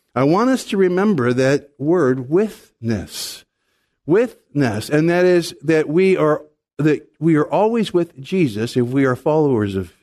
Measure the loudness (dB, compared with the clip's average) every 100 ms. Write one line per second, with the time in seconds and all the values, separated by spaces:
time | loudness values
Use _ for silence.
0 | _ -2 0 2 2 0 -2 0 0 2
1 | 0 0 0 0 2 0 -4 -8 -2 2
2 | 2 0 0 -2 -2 -6 _ -10 -6 -4
3 | -6 -12 -14 -14 _ _ _ _ _ _
4 | 0 0 0 -6 _ -2 -2 -2 -2 0
5 | 2 2 4 2 0 -6 -2 0 0 2
6 | 2 2 2 0 -4 _ _ -2 0 0
7 | -4 -4 0 2 0 0 0 0 -2 -2
8 | -4 -8 -6 -2 0 -2 -4 -2 -2 0
9 | 0 0 0 0 2 0 0 -4 -8 _